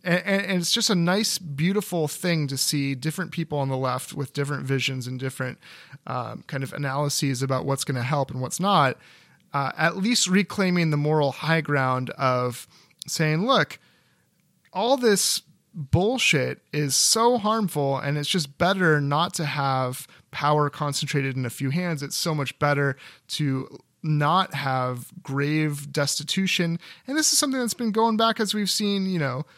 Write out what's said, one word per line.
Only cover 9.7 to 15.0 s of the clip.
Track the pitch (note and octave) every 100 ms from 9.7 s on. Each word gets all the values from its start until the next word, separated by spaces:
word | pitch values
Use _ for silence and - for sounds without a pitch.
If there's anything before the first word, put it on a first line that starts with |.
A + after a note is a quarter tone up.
| -
at | D#3+ F#3+
least | G#3 A#3+ F#3
reclaiming | F#3+ F#3 - F#3 F3+ D#3+
the | D3
moral | D3 D#3 C#3+
high | - D#3 E3
ground | D3+ C#3+ C3 B2+ B2+
of | - C3+ B2+ B2 A#2+ - - _ - -
saying, | - D#3 D#3 A#3
"Look, | A#3 D3 - _ _ _ _ _ _ _ _ _
all | F3+ A#3
this | C4+